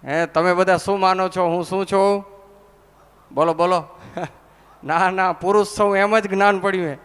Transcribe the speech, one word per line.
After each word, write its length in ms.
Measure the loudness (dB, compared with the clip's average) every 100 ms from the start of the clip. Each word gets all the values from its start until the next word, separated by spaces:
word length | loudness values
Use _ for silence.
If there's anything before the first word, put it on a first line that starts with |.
હે, 220 | -4 -4 -2
તમે 280 | 0 0
બધા 240 | 2 2 2
શું 220 | 0 0
માનો 300 | 2 2 -2
છો? 140 | -2 -2
હું 200 | -2 -4
શું 200 | -4 -2
છું? 380 | 2 2 0 -4 -20 -20 -20 -20 _ _ _ -20 _ _
બોલો, 220 | -2 -2
બોલો. 260 | 0 0 0 -4 -20 -16 -12 -12
<laughs> 500 | -14 _ _ _ -18
ના, 280 | -4 0 0
ના, 220 | 0 -2
પુરુષ 340 | -2 0 2 0 0
છું 180 | 0 2
એમ 220 | 2 0
જ 80 | 0
જ્ઞાન 320 | 2 2 2
પડ્યું 300 | -2 -2 -4
હે. 80 | -8